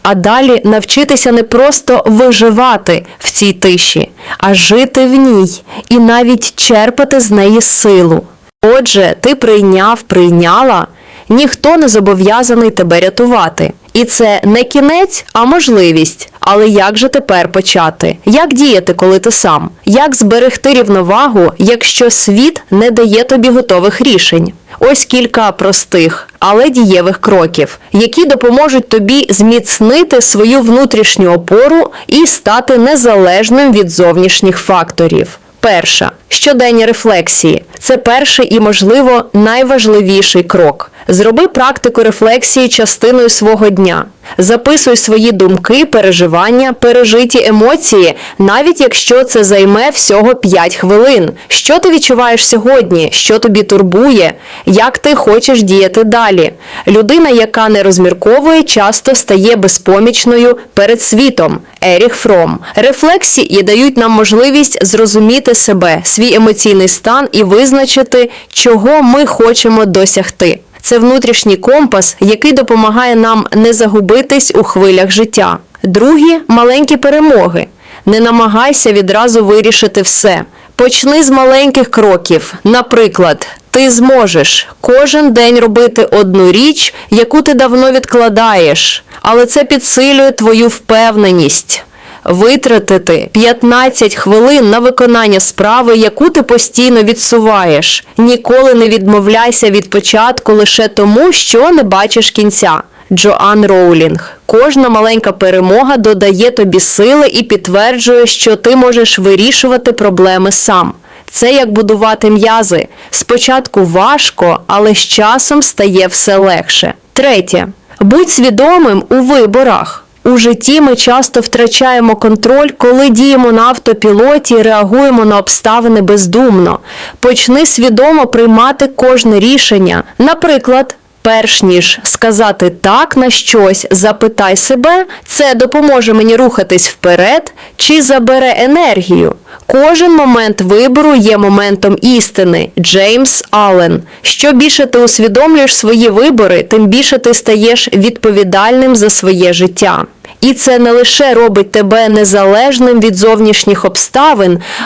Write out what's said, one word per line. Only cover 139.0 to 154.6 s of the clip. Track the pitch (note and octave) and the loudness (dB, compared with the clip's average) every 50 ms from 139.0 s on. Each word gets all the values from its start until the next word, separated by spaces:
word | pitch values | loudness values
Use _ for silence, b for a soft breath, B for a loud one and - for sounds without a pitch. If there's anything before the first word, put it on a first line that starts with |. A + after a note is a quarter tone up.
| F3+ F#3 F3+ F3 E3+ D#3+ - - B B B B B | -2 -2 0 0 0 -2 -4 -6 B B B B B
Кожен | B - C4+ C#4 D#4 E4+ D#4+ F4 F4+ E4+ | B 0 2 2 2 2 2 2 2 2
момент | D#4 C#4+ C4 A#3+ A#3 A3+ G#3+ G#3 G#3 | 2 2 2 2 0 0 -2 -2 -4
вибору | F#3+ F3+ G3 G#3+ B3 - B3 C#4+ D4+ D4+ D4 | -2 0 2 2 2 2 2 2 2 2 2
є | B3+ G3+ G#3+ G#3+ G#3 | 2 2 2 2 0
моментом | G3+ G3 G3 G3+ G3+ G3+ G3+ F#3+ G3 G3+ G3 G3 - | 0 0 0 0 0 -2 -2 -2 0 -2 -2 0 0
істини. | A#3+ B3+ A#3 G#3+ - - - F#3+ F3+ E3+ E3+ D#3+ - - - | 0 0 0 -2 -2 -2 -2 0 0 0 -2 -4 -6 -6 -6
Джеймс | F3 E3 D#3+ F#3+ F#3+ G#3 A3+ B3 C4+ B3+ - - - - | -4 -2 0 0 0 0 0 0 0 -2 -2 -4 -6 -4
Аллен. | - G#3 G#3 G3+ F#3+ F3+ F3 E3+ E3+ E3+ E3+ B B B B | -2 0 0 2 2 2 2 0 -2 -4 -6 B B B B
Що | - - - - C#4+ D4+ | -8 -6 -2 -2 0 2
більше | B3 C#4+ D4+ C#4+ - C#4+ | 2 2 0 0 0 -2
ти | C4 C4 A#3+ | 0 0 0
усвідомлюєш | A#3+ A#3 - - A3 A3+ G3+ A#3+ C#4+ D#4+ D#4+ D4+ C#4 C4 - | 0 2 0 0 0 0 2 2 2 2 2 2 2 0 -2
свої | - - G#3+ A#3 A3+ A#3 A#3 | -2 -2 0 0 2 2 2
вибори, | G3 G3+ B3 D#4 C#4 A3+ G#3+ F#3+ F3+ E3+ - | 2 2 2 2 2 2 2 2 0 0 -2
тим | - - A3 G#3+ | 0 0 0 2
більше | G3+ G3 B3+ C#4 - - - | 2 0 0 0 0 -2 0
ти | - A#3+ A#3 | 0 0 -2
стаєш | - - - A3 G#3+ G#3 A3+ A#3 A#3+ - - - | 0 0 -2 -2 0 2 0 0 0 -2 -2 -2
відповідальним | G3+ G3 A#3 A#3 - - A3 G#3 G3 G3+ F#3 F3+ F#3+ G3+ A3+ B3 B3+ C4 C4 B3+ | -2 -2 -2 -2 -2 -2 -2 0 0 0 0 0 0 0 0 0 0 2 2 2
за | A3+ G#3 G#3+ | 2 0 0
своє | - - - F#3 G3 F3 F#3 F3+ F3 | -2 -2 -2 -2 0 0 0 0 0
життя. | E3+ F3+ F#3 F3+ - - F#3+ E3+ - - - _ _ B B B B | 0 -2 -2 -2 -2 -2 -2 -2 -4 -6 -8 _ _ B B B B
І | - B3+ C4 | -2 -2 -2
це | B3+ - C4+ B3 B3 | 0 0 0 0 2
не | A#3+ A#3 A#3 | 2 2 2
лише | A#3+ B3 - - - C#4+ C4+ B3 | 2 2 0 0 0 0 2 2
робить | A3+ A#3 A3+ G3 G3+ G3 G3+ | 2 2 2 2 0 -2 0
тебе | - A3 G#3 G3 G#3+ A3+ A3+ G#3+ | 0 -2 0 0 0 0 0 2
незалежним | G#3+ G#3+ G#3+ G3 F#3+ G3+ G3 G3 G3 G#3+ B3 C#4 C#4 B3 B3+ B3 B3 A#3 | 0 0 0 0 0 0 2 2 2 2 2 0 0 0 2 2 2 2
від | G#3 A3+ G3 | 0 0 0
зовнішніх | F3+ G3+ A3+ A3 G#3+ A3 G#3+ G#3 - - - G3+ - - | 0 0 0 2 2 2 0 0 0 0 -2 -2 -2 -2
обставин, | F#3+ F3+ - - - - C4 C#4+ D#4 D4 G#3+ G3 F3+ F3 F3 | -4 -4 -4 -6 -4 -2 0 2 2 2 0 0 0 -2 -2